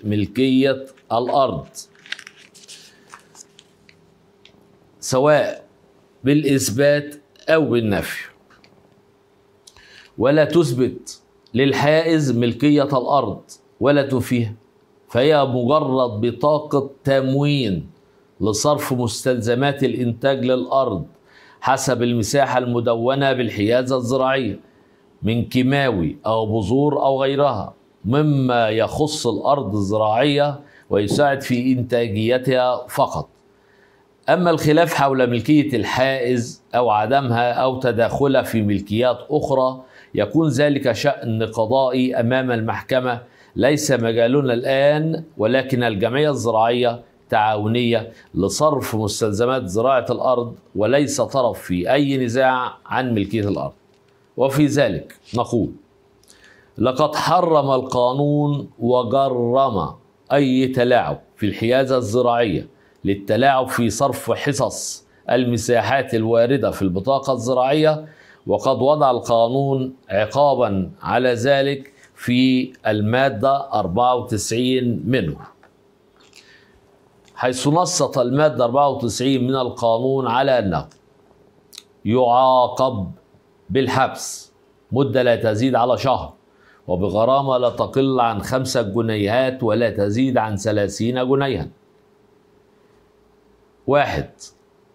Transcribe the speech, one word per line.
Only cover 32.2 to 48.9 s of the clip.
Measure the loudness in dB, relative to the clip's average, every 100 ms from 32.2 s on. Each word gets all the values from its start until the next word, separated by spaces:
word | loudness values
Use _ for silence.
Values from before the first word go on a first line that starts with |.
| 0 0 0 0 0 -2 -4
فقط. | -2 -2 -4 -10 _ _ _ _ _ _ _ _ _ -2
أما | 2 2
الخلاف | 2 2 4 2
حول | 2 0 2 0
ملكية | 0 2 2 2 -2
الحائز | -2 0 0 0 0 -2 -4 -12 _
أو | 0 2
عدمها | 2 2 0 0 0 0
أو | 0 -2 0
تداخلها | -2 0 0 0 2 2
في | 0 0
ملكيات | 0 -2 -2 0 0 -2 -4
أخرى، | -4 0 0 0 -4 -14 -20 -6
يكون | -4 0 0 2
ذلك | 2 0 0 -2
شأن | 0 -2 -2 -4 -4
قضائي | -2 -2 0 0 0 0 0 0
أمام | 0 0 0
المحكمة، | -2 -4 -6 -4 -2 -2 -6 -10 _ -10 0
ليس | 2 2 0
مجالنا | 0 2 2 2 2 2
الآن، | 0 0 2 2 2 -2 -4 -8 -4
ولكن | 0 0 0 0
الجمعية | 0 0 0 2 0
الزراعية | 0 0 2 2 2 0 -2 -12 _ _
تعاونية | 0 2 0 0 0 2 0 -2 -14 -8
لصرف | -2 -2 2 0 0 -2